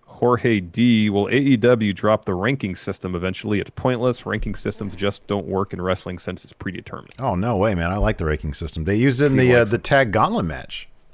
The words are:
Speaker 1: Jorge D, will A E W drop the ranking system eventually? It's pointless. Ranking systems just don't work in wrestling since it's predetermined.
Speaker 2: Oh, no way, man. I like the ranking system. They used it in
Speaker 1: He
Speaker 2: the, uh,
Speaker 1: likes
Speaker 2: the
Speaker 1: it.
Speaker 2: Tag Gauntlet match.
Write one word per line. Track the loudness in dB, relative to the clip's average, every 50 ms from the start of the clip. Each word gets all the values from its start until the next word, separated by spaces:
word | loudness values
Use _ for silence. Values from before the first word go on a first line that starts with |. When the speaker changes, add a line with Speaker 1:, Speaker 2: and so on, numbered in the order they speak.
| _
Speaker 1:
Jorge | -20 -14 -6 -2 -2 0 0 2 2 0 0
D, | 0 -2 -2 2 4 4 4 4 4 2
will | 2 0 0 2
A | 2
E | 2 4 4 4 4
W | 6 4 4 4 2 0
drop | -2 0 2 2 2 2 2
the | -2 -2
ranking | -2 0 -2 -2 -2 -4 -6 -6 -6
system | -8 -8 -8 -6 -6 -6 -6
eventually? | -4 -4 -4 -6 -6 -4 -2 -2 -2
It's | -2 -4
pointless. | -6 -4 -2 -2 0 0 0 0 -2 -2 -4
Ranking | -6 -4 -4 -4 -4 -6
systems | -6 -6 -6 -6 -6 -8 -10 -6
just | -4 -4 -4 -4 -4 -6 -4
don't | -4 -4 -4 -2
work | -2 -2 -4 -4 -6
in | -6
wrestling | -2 -2 -2 -2 -4 -8 -12 -10
since | -8 -10 -10 -10 -12
it's | -18 -16
predetermined. | -12 -10 -8 -8 -10 -12 -14 -14 -16 -16 -16 -12 -8
Speaker 2:
Oh, | -4 -2 -2
no | 0 0 0 0 2
way, | 2 2 2
man. | 0 0 -2
I | 0 0
like | 0 0 0 0
the | 0
ranking | -2 -2 -2 -4 -6 -6
system. | -6 -8 -8 -6 -4 -2
They | 0 2
used | 2 4 2 4 4
it | 2
in | 4 4
Speaker 1:
He | 4 6 6
Speaker 2:
the, | 6
uh, | 6
Speaker 1:
likes | 4 4
Speaker 2:
the | 0
Speaker 1:
it. | -2 0
Speaker 2:
Tag | 2 4 4 4 4 2
Gauntlet | 2 2 2 0 0 -2
match. | -4 -4 -8 -10 -12 -14 -14 -16 -16 -20 -20 _ -14